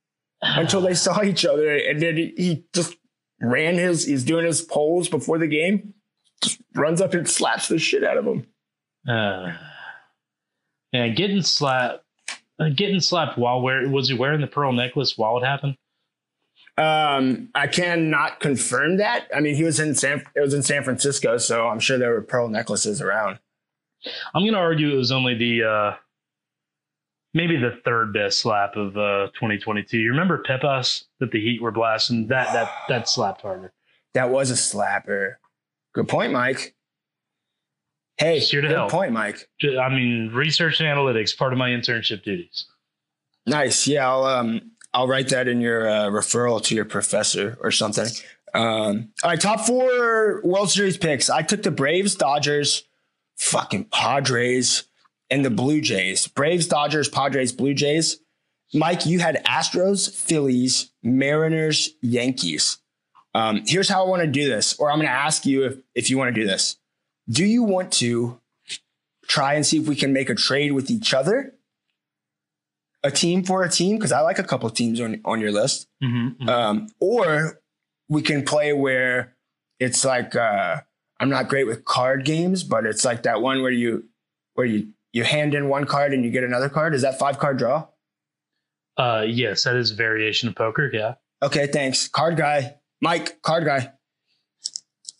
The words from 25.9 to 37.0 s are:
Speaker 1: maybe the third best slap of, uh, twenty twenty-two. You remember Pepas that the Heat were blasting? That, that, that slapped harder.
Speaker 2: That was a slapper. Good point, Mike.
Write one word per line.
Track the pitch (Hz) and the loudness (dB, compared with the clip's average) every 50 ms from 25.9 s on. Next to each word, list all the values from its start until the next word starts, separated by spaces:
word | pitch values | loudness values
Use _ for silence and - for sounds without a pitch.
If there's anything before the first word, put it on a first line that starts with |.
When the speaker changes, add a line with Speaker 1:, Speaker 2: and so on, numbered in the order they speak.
| - - - _ _ _ _ _ _ _ _ _ _ _ _ _ _ _ _ _ _ _ _ _ _ _ _ _ - | -4 -6 -12 _ _ _ _ _ _ _ _ _ _ _ _ _ _ _ _ _ _ _ _ _ _ _ _ _ 0
Speaker 1:
maybe | 160 170 170 165 | 0 2 2 2
the | 143 123 120 113 - - | 2 2 0 -2 -2 -2
third | - 120 117 113 107 101 | 0 2 2 0 0 0
best | 107 104 101 - - | 0 0 0 0 0
slap | - 120 107 101 101 101 - | 0 0 0 0 0 -2 -2
of, | 107 104 98 95 | -4 -4 -4 -2
uh, | 104 104 104 101 101 98 95 - | -2 -2 0 0 0 -2 -4 -4
twenty | - 120 110 104 | -4 -2 -2 -2
twenty-two. | 101 - 113 104 104 98 - - 113 | -2 -4 -4 -4 -4 -4 -2 0 0
You | 110 117 | 0 2
remember | 127 151 185 185 165 - | 2 2 2 0 0 -2
Pepas | - - 131 127 - 143 135 131 123 - - - - _ _ - | -2 -4 -2 0 0 0 0 0 -2 -2 -4 -6 -8 _ _ -6
that | 135 117 | -4 -2
the | 117 110 | -2 -2
Heat | 104 117 120 110 | -2 -2 -2 -2
were | 120 113 | -4 -4
blasting? | 104 113 113 113 110 110 - - 123 117 110 | -2 0 0 0 0 0 0 0 0 -2 0
That, | 107 131 131 127 123 - | 0 0 -2 0 0 0
that, | 117 113 - - - - - | -2 -2 -4 -6 -8 -4 -4
that | 135 120 - | -2 -2 -2
slapped | - - - 113 98 95 - | -2 -2 0 -2 -2 -4 -6
harder. | - 101 92 92 95 92 _ _ _ _ _ _ _ _ - | -10 -10 -10 -10 -12 -18 _ _ _ _ _ _ _ _ -2
Speaker 2:
That | 131 127 120 | 0 0 2
was | 127 135 139 127 | 2 2 0 0
a | 123 | 0
slapper. | 120 - - - 104 101 98 98 98 - - 104 98 98 98 - - _ _ _ _ _ _ _ _ _ _ - | -2 -2 -2 -2 -2 -2 -2 -2 -4 -4 -4 -4 -4 -4 -4 -6 -10 _ _ _ _ _ _ _ _ _ _ -6
Good | - 104 | -4 -4
point, | - - 156 208 - - | -2 -2 -2 -2 -2 -2
Mike. | 123 123 127 135 - - - _ _ _ _ _ _ | 0 0 0 -2 -4 -8 -12 _ _ _ _ _ _